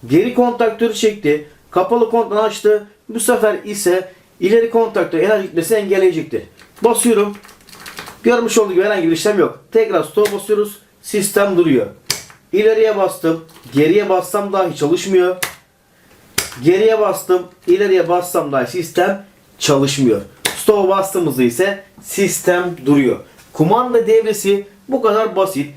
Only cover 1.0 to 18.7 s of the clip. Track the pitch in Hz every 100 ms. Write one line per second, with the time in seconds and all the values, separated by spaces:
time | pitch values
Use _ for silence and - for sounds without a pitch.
1 | 220 202 - 151 151 _ _ 175 185 233
2 | 226 226 214 208 220 202 214 214 208 _
3 | _ 226 240 240 214 202 208 202 180 180
4 | 185 - _ _ 180 233 226 226 226 202
5 | 165 165 185 214 185 160 160 220 196 190
6 | 190 160 - 113 - _ - - 220 233
7 | 240 214 208 202 - - - - - -
8 | - - 226 240 233 226 202 180 202 208
9 | 165 160 208 208 139 - _ 226 220 190
10 | 147 - 208 196 190 208 208 - _ _
11 | - 208 196 - 202 175 170 127 101 -
12 | _ - - - _ 185 214 220 220 208
13 | 185 - 165 160 - - 120 127 156 196
14 | 196 185 180 208 202 190 180 151 147 175
15 | 190 190 180 180 - - _ _ _ _
16 | _ _ _ - - - 131 185 220 220
17 | 208 185 - 370 359 _ - 185 202 185
18 | 165 180 175 180 156 139 127